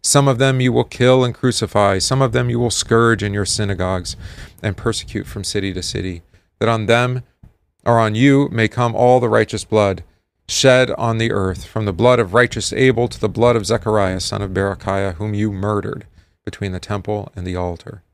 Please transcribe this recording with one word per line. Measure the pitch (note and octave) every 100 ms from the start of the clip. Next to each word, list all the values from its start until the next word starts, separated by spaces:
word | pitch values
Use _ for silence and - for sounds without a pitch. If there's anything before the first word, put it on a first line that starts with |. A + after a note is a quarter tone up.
Some | - C#3+ C#3
of | A#2+
them | C3+ C3
you | B2+
will | A#2+
kill | A#2+ - B2+ C3
and | B2
crucify. | - B2+ - A2 G#2 G2+ F#2+
Some | - C3+
of | C3
them | B2 B2
you | A#2
will | A#2+
scourge | - - A2+ A#2 A2
in | G#2
your | G2+
synagogues | F#2+ - G#2 F#2 F#2 F#2 F2+ - - - - -
and | G#2+ G2
persecute | A#2 A2 - G#2 G2
from | -
city | G2 G#2 G2
to | F2+
city, | F2 F#2+ F#2 F2 _ _ _ _
that | A2
on | A2+ G#2
them, | A#2 B2 B2+ - _ - _ _ _
or | - A#2
on | A2 G#2+
you, | C#3 C#3 C#3+
may | A2+ A2
come | - A#2+ G#2
all | B2 B2+
the | A#2+
righteous | A2+ A2 G#2+
blood | - A2 G2+ F2+ - _ _ _ -
shed | - C3+ B2+ B2+
on | - A#2 A2+
the | A2+
earth, | G#2 F#2+ F2
from | - A2
the | G#2
blood | E2+ A#2+ B2
of | G2
righteous | A2 B2 A#2 -
Abel | - C3 A#2 A#2
to | -
the | G#2+
blood | A2 A#2+
of | A#2 G2
Zechariah, | A2+ A2 G#2+ F#2+ F#2
son | - G2+
of | G2+
Berechiah, | F#2 G2 G2 - G2 G2
whom | E2+ G#2+
you | G#2 G#2+
murdered | G2 G2+ G#2 - - - - _ _
between | - - G2+
the | F2+
temple | - G#2 F#2 G#2+ G2 -
and | F2+
the |
altar. | F2+ F2+ E2+ - F2+ _